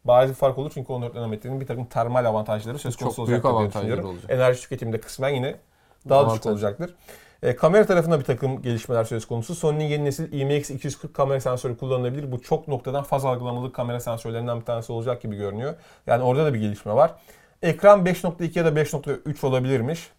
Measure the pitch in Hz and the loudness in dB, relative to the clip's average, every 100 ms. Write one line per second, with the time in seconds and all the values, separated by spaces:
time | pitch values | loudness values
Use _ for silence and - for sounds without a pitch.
0 | 123 123 135 131 139 127 143 - 127 127 | 4 6 6 4 0 0 -4 -8 -8 -6
1 | 117 120 117 107 123 135 131 120 120 - | -6 -6 -6 -6 -6 -8 -6 -8 -4 -2
2 | 120 127 120 107 107 107 110 135 123 117 | 0 2 2 0 0 -4 -6 -8 -8 -6
3 | 127 110 117 120 131 117 107 104 104 127 | -6 -4 0 2 2 2 0 -2 -4 -4
4 | 98 87 - 127 127 127 - 131 117 113 | -4 -8 -4 2 2 2 -2 -8 -6 -6
5 | - - 131 139 131 - _ _ _ _ | -8 -6 -2 -2 -4 -6 _ _ _ _
6 | - 135 143 110 117 104 104 101 - - | 2 4 6 2 0 -2 -2 -4 -8 -12
7 | - - - _ - 123 160 202 208 185 | -20 -20 -20 _ -4 2 4 6 6 4
8 | 160 160 127 123 135 131 127 117 - 120 | 4 2 2 -2 -2 -2 -2 -4 0 0
9 | 113 113 - 120 113 170 160 151 151 147 | 0 -4 -4 -6 -6 -2 0 0 0 0
10 | 147 139 160 143 139 147 143 135 151 - | 0 -2 -4 -4 0 0 -2 -6 -8 -8
11 | - - 135 135 127 127 131 120 131 131 | -8 -2 0 0 0 -2 -4 -6 -2 0
12 | 123 135 143 123 - 160 160 139 - 135 | 0 -4 -6 -8 -2 -2 -2 -6 -4 -6
13 | 139 139 135 123 123 120 127 - 120 120 | -2 -2 0 -2 -4 -6 -6 -6 -6 -4
14 | 120 113 117 113 120 117 113 117 113 117 | -4 -6 -6 -6 -4 -6 -4 -6 -6 -6
15 | 117 120 - 104 101 101 135 165 - - | -4 -4 -6 -6 -4 -4 -6 -8 -16 -12
16 | - 120 127 127 156 117 107 98 104 110 | 0 2 4 2 2 2 -2 -4 0 4
17 | 165 - - - _ _ 175 160 202 202 | 4 2 -20 -20 _ _ -2 6 8 8
18 | 175 175 180 165 170 180 165 151 151 151 | 6 0 -2 -4 -2 0 2 2 0 -2
19 | - - - 147 143 131 131 135 117 165 | -4 -6 -6 -4 0 0 2 0 0 -4
20 | - | -10